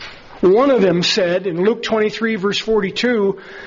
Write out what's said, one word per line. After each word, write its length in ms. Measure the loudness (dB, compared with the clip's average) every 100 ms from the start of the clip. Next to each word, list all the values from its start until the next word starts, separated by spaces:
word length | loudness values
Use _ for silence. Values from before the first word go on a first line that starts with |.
| -20 -20 -20 0
one 300 | 4 4 4
of 100 | 4
them 220 | 4 2
said 420 | 0 0 0 0 -2
in 180 | 0
Luke 200 | 0 0
twenty-three 540 | -2 0 0 -2 -4 -2
verse 200 | -2 -4
forty-two, 840 | -2 0 0 -2 0 0 0 -2 -10 -18